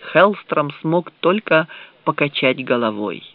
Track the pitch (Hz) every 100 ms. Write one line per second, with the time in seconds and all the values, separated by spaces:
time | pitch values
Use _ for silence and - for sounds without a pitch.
0 | - 156 196 196 - - 147 - 160 170
1 | 165 _ 160 208 - 160 165 - - _
2 | - 151 147 - 131 131 127 123 117 107
3 | 104 85 -